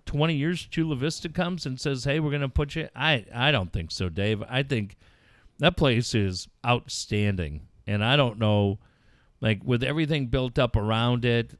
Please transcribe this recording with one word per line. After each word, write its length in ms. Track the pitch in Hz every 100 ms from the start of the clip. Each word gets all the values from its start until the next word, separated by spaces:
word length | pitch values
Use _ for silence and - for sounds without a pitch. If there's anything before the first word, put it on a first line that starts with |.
| -
twenty 300 | 143 160 151
years 300 | 151 175 -
Chula 300 | - 160 139
Vista 340 | 131 - 170
comes 360 | 156 175 180 143
and 140 | 131
says, 240 | 147 135
"Hey, 160 | 135 151
we're 120 | 151
gonna 180 | 143 139
put 260 | 151 143 156
you," 140 | 147 117
I, 300 | 151 139 95
I 180 | 120 135
don't 200 | 139 90
think 200 | 104 82
so, 180 | - 92
Dave. 340 | 80 101 107 104
I 120 | 127
think 360 | 139 123 101 - _ _ _ _ - -
that 180 | 160 180
place 360 | 135 117 123
is 360 | 113 98 90 - _ 120
outstanding. 960 | 120 - - - 104 104 95 78 76 - _ -
And 160 | 104
I 120 | 110 143
don't 200 | 127 107
know, 420 | 107 104 101 98 _ _ _ _ _ _
like, 240 | 110 104
with 200 | - 120
everything 440 | 131 147 151 156 127
built 320 | 131 127 131
up 160 | 123 -
around 480 | 104 113 120 123 120
it 320 | 117 117 -